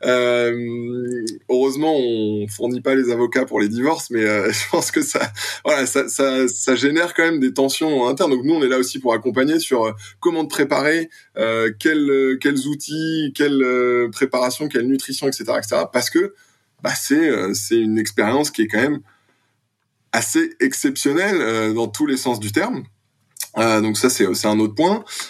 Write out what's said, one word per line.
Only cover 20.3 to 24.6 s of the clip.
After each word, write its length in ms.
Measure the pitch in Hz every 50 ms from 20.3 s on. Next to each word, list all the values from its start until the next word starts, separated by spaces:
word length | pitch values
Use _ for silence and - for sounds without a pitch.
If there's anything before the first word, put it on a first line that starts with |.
| - 160 165 160 - _
exceptionnelle, 800 | 147 135 135 - - 143 135 - - 143 143 165 190 202 202 175
euh, 320 | 127 110 113 113 110 107 110
dans 140 | 113 117 110
tous 180 | 107 - 151
les 120 | 147 135 131
sens 220 | - 127 120 110
du 120 | 107 107
terme. 320 | 104 156 185 233 254 - - - _ _ _ _ _ _ _ _ _ - - - _ -
Euh, 240 | 113 113 110 107
donc 160 | 107 110 107 107
ça, 120 | - 127
c'est, 240 | - - 107 95 -
c'est 140 | - - 107
un 120 | 107
autre 160 | 107